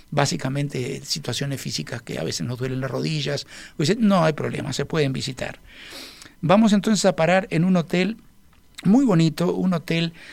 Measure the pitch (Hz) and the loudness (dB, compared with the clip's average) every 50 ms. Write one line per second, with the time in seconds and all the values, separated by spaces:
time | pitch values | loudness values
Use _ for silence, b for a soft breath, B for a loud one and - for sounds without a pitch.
0 | b b 156 147 147 151 170 156 - 131 135 143 143 143 - 135 123 - - 135 | b b -2 0 0 0 -2 -4 -6 -6 -4 -4 -4 -4 -4 -6 -6 -6 -8 -10
1 | 139 - - 151 143 127 120 - 143 143 139 127 - 135 - - 143 - 127 120 | -8 -8 -8 -6 -4 -6 -6 -4 -4 -6 -6 -8 -8 -6 -6 -6 -6 -8 -10 -10
2 | - - 62 - 82 123 120 - 151 120 127 120 131 131 131 131 131 127 127 131 | -8 -8 -8 -6 -4 -4 -4 -4 -6 -6 -6 -6 -6 -6 -4 -6 -6 -4 -6 -6
3 | 131 156 160 151 139 143 143 135 - B B B B B B - 151 151 208 254 | -4 -4 -4 -4 -4 -4 -6 -6 -8 B B B B B B -2 0 0 2 4
4 | 220 202 196 180 160 160 143 - 127 120 123 - - 143 131 - - - 170 160 | 4 4 4 4 4 2 2 0 -4 -6 -6 -6 -6 -6 -4 -6 -4 -2 0 0
5 | 143 135 127 117 - 139 127 - - - - - B B B B B B B B | 0 0 -2 -4 -6 -6 -6 -8 -8 -10 -10 -14 B B B B B B B B
6 | B B B B B B B B - 151 185 214 233 208 214 202 165 214 214 180 | B B B B B B B B 2 4 6 6 6 6 4 4 4 2 2 4
7 | - 190 180 - 160 165 185 190 190 - - 160 170 185 185 175 156 - - 180 | 4 2 2 4 2 4 4 2 2 0 0 0 2 4 2 2 2 0 0 0
8 | 185 202 226 - - - _ _ _ _ _ _ _ _ _ - - 175 214 269 | 0 0 -4 -8 -16 -20 _ _ _ _ _ _ _ _ _ -2 2 4 4 6
9 | 285 233 180 165 165 156 151 - 170 180 - 185 180 185 175 160 - - 165 165 | 6 6 6 6 4 4 2 0 -2 0 0 0 0 0 0 -2 -2 -2 -2 0
10 | 170 165 B B B B | -2 -2 B B B B